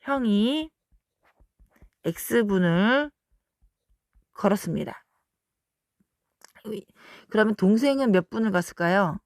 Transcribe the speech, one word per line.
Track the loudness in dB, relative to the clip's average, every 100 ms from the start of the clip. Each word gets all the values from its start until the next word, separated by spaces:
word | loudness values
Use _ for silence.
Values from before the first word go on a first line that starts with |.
형이 | -4 -2 0 2 2 -2 -6 _ _ _ _ _ _ _ _ _ -20 _ -20 _ -8
X분을 | -8 -2 0 0 0 2 2 2 2 -2 _ _ _ _ _ _ _ _ _ _ _ _
걸었습니다. | -4 -2 -2 -4 -6 -8 -12 _ _ _ _ _ _ _ _ _ _ _ _ _ _ -20 -20 -14
으이, | -14 -14 _ -20 -20 _
그러면 | 0 0 2
동생은 | 2 4 2 0 2
몇 | 2 0
분을 | -4 0
갔을까요? | 0 -4 -4 0 2 0 -4